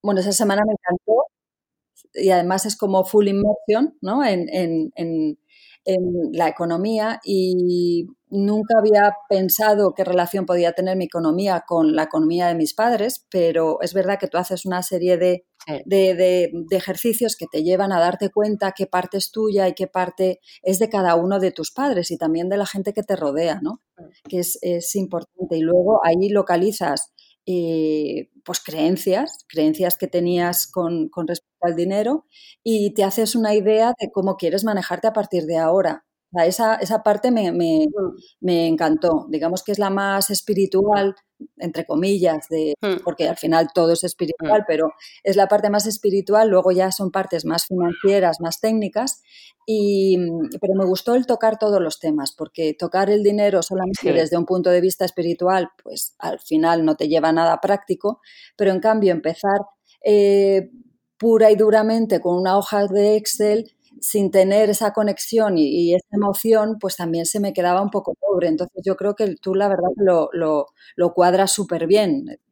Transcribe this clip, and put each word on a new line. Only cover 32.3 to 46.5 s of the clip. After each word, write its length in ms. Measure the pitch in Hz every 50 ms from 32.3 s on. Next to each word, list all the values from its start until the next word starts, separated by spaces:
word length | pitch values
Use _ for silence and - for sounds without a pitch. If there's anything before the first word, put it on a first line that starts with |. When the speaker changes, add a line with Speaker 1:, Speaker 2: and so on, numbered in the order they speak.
| _ - - - - _ _
Speaker 1:
y 320 | 226 226 214 202 202 -
te 80 | - 196
haces 320 | 196 190 - 220 214 -
una 180 | 240 220 214 208
idea 400 | 214 185 208 214 214 226 240 247 _
de 100 | - -
cómo 260 | - 202 180 196 185
quieres 260 | 185 180 170 156 196 202
manejarte 420 | 226 208 190 180 - 175 180 - 220
a 40 | 220
partir 300 | 214 190 - - 175 160
de 140 | 156 170 160
ahora. 460 | 165 160 170 196 185 165 - - _ _ _ _ _ _ -
O 40 | 175
sea, 60 | 165
esa, 280 | 175 175 - - 220 220
esa 280 | - 196 170 220 214 -
parte 260 | 214 208 208 - 254
me, 220 | 247 220 202 175
me, 340 | 170 175 170 330 320 311 311
Speaker 2:
Mm. 280 | 302 302 415 196 - - - _ _ _ _
Speaker 1:
me 260 | - 185 175 170 165
encantó. 600 | 165 165 156 175 156 156 156 - 170 160 151 - -
Digamos 340 | 151 151 156 165 180 180 -
que 100 | - 202
es 60 | 196
la 100 | 202 196
más 380 | 196 196 196 196 196 196 196 -
espiritual, 840 | 202 - - - 208 190 196 190 - 190 196 208 208 202 196 196 190 _ _ _ _ _ 294 - _
entre 280 | _ 180 170 160 160 160
comillas, 640 | - - 156 180 196 202 196 175 175 160 151 - -
de, 240 | 165 160 156 151 147 _
Speaker 2:
Mm. 220 | - 202 185 170 -
Speaker 1:
porque 240 | 175 156 - 160
al 80 | 160 165
final 320 | - - 160 165 165 165 156 -
todo 180 | 185 165 165
es 140 | 170 170 -
espiritual, 560 | 175 - _ 175 156 165 - 160 151 208 214
Speaker 2:
Mm. 40 | 208
Speaker 1:
pero 260 | - 160 151 160 156 - _ - - - - _
es 100 | 196 190
la 120 | 202 196 190
parte 200 | 208 208 - 208
más 180 | 202 208 202
espiritual. 600 | 220 208 - - 208 190 202 190 - 202 214 220
Luego 240 | 220